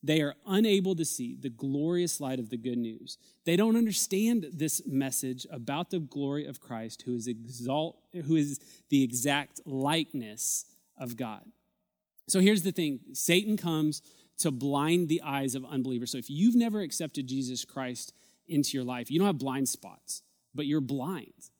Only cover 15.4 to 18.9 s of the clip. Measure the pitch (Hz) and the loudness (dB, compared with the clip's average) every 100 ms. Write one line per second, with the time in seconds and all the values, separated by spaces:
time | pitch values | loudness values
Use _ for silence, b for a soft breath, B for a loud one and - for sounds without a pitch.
15.4 | 135 131 131 143 127 123 120 135 120 147 | -2 -4 -4 -4 -2 -2 -4 -8 -6 4
16.4 | 214 240 233 214 175 - 160 - 131 131 | 6 6 4 0 -4 -4 -6 -6 -4 -4
17.4 | 127 127 - - 131 123 - b b b | -4 -6 -8 -8 -6 -8 -10 b b b
18.4 | _ 165 143 139 123 | _ 0 2 0 -4